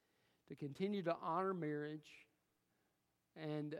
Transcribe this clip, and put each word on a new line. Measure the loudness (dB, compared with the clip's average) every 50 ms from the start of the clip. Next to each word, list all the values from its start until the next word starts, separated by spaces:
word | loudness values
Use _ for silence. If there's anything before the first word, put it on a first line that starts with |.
| _ _ _ _ _ _ _ _ _ -12
to | -8
continue | -6 -4 -4 -2 0 2 2 2 2 4
to | 2 2 2
honor | 2 2 2 4 4 2 2
marriage, | 2 0 0 0 0 -2 -4 -6 -8 -10 -12 -20 -20 -20 _ _ _ _ _ _ _ _ _ _ _ _ _ _ _ _ _ _ _ _ _ -12 -6
and, | -4 -2 0 0 0 -2 -2 0